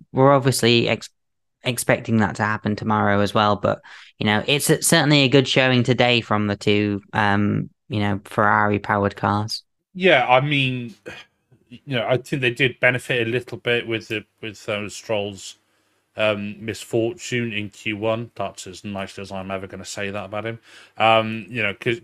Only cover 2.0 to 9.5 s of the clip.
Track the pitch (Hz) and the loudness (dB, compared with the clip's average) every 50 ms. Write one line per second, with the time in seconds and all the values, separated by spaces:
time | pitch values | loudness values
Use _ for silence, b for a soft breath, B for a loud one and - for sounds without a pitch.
2 | - - 113 110 104 90 - - 110 107 107 107 - 107 104 101 104 110 107 107 | 0 0 2 2 2 0 0 -2 -2 -2 -2 -4 -4 -4 -4 -4 -2 -2 0 0
3 | 104 104 101 101 104 98 - 113 104 104 104 101 - 107 104 - B B B B | 2 2 2 2 0 0 2 2 2 2 2 2 0 -2 -2 -2 B B B B
4 | B B B - 110 107 104 107 - - 143 143 - - 151 - - - 170 165 | B B B -4 0 0 0 2 2 0 0 0 2 2 0 0 2 2 2 4
5 | 139 147 151 143 139 127 131 139 131 - - 139 131 127 127 123 120 127 123 117 | 4 4 4 4 4 6 6 4 4 4 2 2 4 4 4 4 4 2 2 4
6 | 123 123 120 117 104 - 110 104 104 104 101 101 - 107 104 104 104 104 101 98 | 4 4 4 2 0 0 0 0 0 0 -2 0 0 2 2 2 2 0 -2 -4
7 | - _ - 110 104 101 101 101 104 101 104 104 95 - - _ _ - - 107 | -6 _ -2 0 2 2 2 2 2 0 0 -2 -4 -6 -10 _ _ -8 -4 -4
8 | 104 101 101 98 - - - - 107 104 107 107 104 104 104 101 - - 107 101 | -2 -2 -4 -4 -8 -4 0 2 2 4 4 4 2 2 0 -2 0 0 0 0
9 | 101 101 - - - 104 101 104 107 107 | 0 0 -2 -2 0 0 0 0 -2 -4